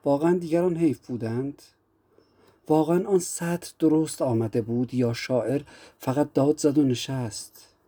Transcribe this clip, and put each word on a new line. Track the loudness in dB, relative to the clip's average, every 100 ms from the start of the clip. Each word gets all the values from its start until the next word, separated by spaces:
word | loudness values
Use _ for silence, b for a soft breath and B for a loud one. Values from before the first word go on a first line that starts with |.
واقعاً | 0 2 2 2
دیگران | 2 0 0 2
حیف | 0 0 -8
بودند؟ | -8 -4 -4 -6 -10 -20 _ _ _ _ b b b b b 0
واقعاً | 2 4 0 2
آن | 0
سطر | 0 -6 -4 -6 -8 0
درست | 2 2 0 -2
آمده | 0 0 0 -2
بود | -2 -4 -2
یا | -2 -2
شاعر | -2 -2 -2 0 -4 -6 B B B
فقط | -4 -2 0
داد | 2 2 4
زد | 2 4
و |
نشست؟ | 2 0 -4 -6 -6 -8 -16 -20 -20 _